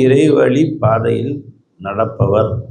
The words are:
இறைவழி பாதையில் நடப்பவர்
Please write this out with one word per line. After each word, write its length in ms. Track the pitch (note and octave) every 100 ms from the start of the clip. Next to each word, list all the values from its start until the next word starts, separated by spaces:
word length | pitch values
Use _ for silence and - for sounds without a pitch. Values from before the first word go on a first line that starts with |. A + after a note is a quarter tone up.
| B2+
இறைவழி 580 | C#3 D3+ - B2+ C3 D#3+ -
பாதையில் 500 | A2 A2+ A#2 A2+ B2+ D3 - - _ _ F#2+
நடப்பவர் 680 | G2+ A2 - G2+ G#2 A2 - -